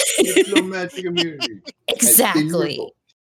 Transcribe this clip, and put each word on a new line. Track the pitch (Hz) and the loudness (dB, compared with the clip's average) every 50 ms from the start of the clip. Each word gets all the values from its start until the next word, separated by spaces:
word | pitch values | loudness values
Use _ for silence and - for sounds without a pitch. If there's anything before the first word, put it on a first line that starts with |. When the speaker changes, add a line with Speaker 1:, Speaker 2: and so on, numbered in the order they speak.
| - | -2
Speaker 1:
<laughs> | - - - | 0 0 0
Speaker 2:
Diplomatic | - 202 185 - 381 381 202 - 185 185 190 185 180 175 180 190 180 | 0 2 4 2 2 2 2 0 0 0 -4 -6 -6 -6 -8 -8 -8
immunity. | 180 175 247 160 165 156 139 349 269 214 196 - - - _ _ - | -4 -2 -2 -2 -4 -4 -6 -8 -8 -8 -12 -16 -20 -20 _ _ -6
Speaker 1:
Exactly. | - - - - - - - 214 185 156 151 156 | -2 2 4 4 6 6 4 4 2 0 0 0
Speaker 2:
Illegal. | 170 170 - 110 - - - - - _ _ _ _ _ _ _ | -2 -2 -2 -4 -4 -8 -10 -12 -14 _ _ _ _ _ _ _